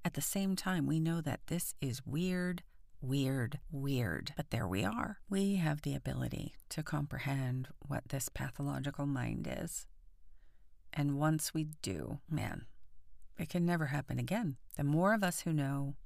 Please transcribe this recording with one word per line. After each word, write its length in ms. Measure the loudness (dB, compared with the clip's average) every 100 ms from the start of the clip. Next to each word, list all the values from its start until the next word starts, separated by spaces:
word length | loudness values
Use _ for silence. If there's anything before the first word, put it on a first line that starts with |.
At 120 | 0 0
the 60 |
same 360 | 0 2 2 0
time, 280 | 0 2 4
we 140 | 4
know 220 | 4 2
that 260 | 0 -2 0
this 260 | -2 -2 -2
is 260 | -2 -2 -2
weird, 560 | 0 2 2 2 -2 -6 -20 -18 -8
weird, 580 | 0 2 4 2 0 -2 -6
weird, 600 | -4 0 2 2 0 -4 -6
but 140 | -2
there 180 | 0 2
we 160 | 2
are. 360 | 2 0 -2 -4 -2
We 260 | 2 4 4
have 280 | 2 2
the 120 | 0 -2
ability 580 | -2 -2 -2 -2 -6 -8 -10
to 140 | -6
comprehend 880 | -2 -2 -2 -2 0 0 2 0 -4 -8
what 300 | -4 -4 -2
this 180 | -4 -2
pathological 800 | -4 -4 -2 -2 0 -2 -2 0
mind 420 | 2 0 0 -2
is. 380 | -2 -4 -6 -10 -16 -20 -18 -16 -16 -18 -20 -20 -18 -8
And 260 | 0 2 4
once 360 | 4 4 2
we 140 | -2 -2 -4
do, 380 | -4 -4 -4 -6 -2
man, 360 | -2 0 -4 -8 -10 -10 -10 -12 -12 -12 -6
it 80 | -2
can 160 | 2 4
never 220 | 4 2
happen 320 | 0 -2 -2
again. 380 | 0 0 0 -4 -8 -2
The 60 |
more 300 | 4 6 6
of 100 | 6
us 180 | 4 0
who 100 | 2
know 440 | 2 2 2 0 -4